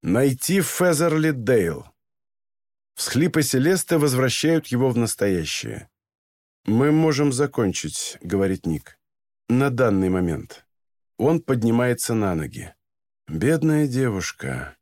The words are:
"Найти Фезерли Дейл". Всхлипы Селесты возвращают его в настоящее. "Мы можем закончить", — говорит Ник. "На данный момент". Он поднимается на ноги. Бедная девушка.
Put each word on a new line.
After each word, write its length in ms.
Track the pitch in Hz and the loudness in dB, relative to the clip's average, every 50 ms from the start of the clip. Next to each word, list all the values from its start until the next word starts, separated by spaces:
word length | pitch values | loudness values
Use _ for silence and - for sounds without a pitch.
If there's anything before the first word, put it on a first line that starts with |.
"Найти 600 | - - 90 120 135 143 131 127 - - 180 196 | -2 0 0 2 2 2 0 -2 -2 -2 0 0
Фезерли 680 | 165 - - - 180 180 165 139 165 170 156 156 156 160 | 0 -2 -2 0 2 2 2 2 2 0 2 2 0 0
Дейл". 540 | 151 127 113 104 127 113 92 82 78 71 - - _ _ _ _ _ _ _ _ _ _ _ _ _ _ _ _ _ _ _ _ _ | -2 -2 0 2 2 4 2 0 -4 -6 -12 -18 _ _ _ _ _ _ _ _ _ _ _ _ _ _ _ _ _ _ _ _ _
Всхлипы 480 | - - - - - 160 180 - 165 143 | -10 -8 -4 0 0 0 2 2 0 0
Селесты 560 | - - 131 131 165 190 180 - - 170 160 | 0 0 2 2 2 2 0 0 0 0 2
возвращают 680 | 147 147 127 127 131 127 - - - 156 165 160 - | 2 2 2 2 0 0 0 0 0 2 2 2 0
его 220 | - 127 120 131 131 | -2 -2 0 2 2
в 80 | 120 | 2
настоящее. 920 | 120 117 107 - - - 101 95 87 80 76 - - - - - - - _ _ _ _ _ _ _ _ _ _ _ _ _ _ _ _ | 2 0 0 -2 -2 0 0 0 0 -2 -4 -6 -8 -8 -10 -12 -12 -14 _ _ _ _ _ _ _ _ _ _ _ _ _ _ _ _
"Мы 260 | - 107 117 135 147 | 0 2 2 4 4
можем 400 | 151 156 160 160 147 131 147 147 | 4 4 4 2 2 2 0 0
закончить", — 880 | 127 120 147 139 - - 117 95 85 - - 78 - - - - - - | 2 0 -2 -2 0 0 0 0 0 -2 -8 -8 -8 -8 -10 -10 -12 -12
говорит 440 | - 87 98 95 98 95 92 87 - | -8 -4 0 0 2 0 0 -2 -2
Ник. 340 | 82 80 73 - - - _ _ _ _ _ _ _ _ _ _ _ | -4 -4 -4 -6 -12 -20 _ _ _ _ _ _ _ _ _ _ _
"На 200 | 117 127 139 143 | 0 2 2 0
данный 400 | 127 120 127 113 101 95 95 92 | 2 2 2 2 2 2 2 2
момент". 560 | 92 92 90 85 80 71 - - - - _ _ _ _ _ _ _ _ _ _ _ | 0 0 0 0 -2 -4 -8 -14 -20 -20 _ _ _ _ _ _ _ _ _ _ _
Он 220 | _ 110 143 165 165 | _ 0 0 0 0
поднимается 760 | - - 135 123 110 117 113 117 123 123 120 - - - 120 | 0 -2 -2 0 2 2 2 2 2 0 0 -2 -2 -2 -2
на 200 | 113 104 98 90 | 0 0 0 -2
ноги. 380 | 80 73 69 - - - - - _ _ _ _ _ _ _ _ _ _ | -2 -4 -6 -10 -14 -16 -16 -18 _ _ _ _ _ _ _ _ _ _
Бедная 600 | - 76 80 87 135 160 156 147 160 151 151 151 | -10 -6 -2 0 0 0 2 2 2 2 2 2
девушка. 920 | 139 120 131 135 123 104 95 87 - - _ - 65 65 64 65 69 - _ | 0 0 -2 -2 0 -2 -4 -6 -8 -10 _ -10 -8 -8 -8 -10 -12 -16 _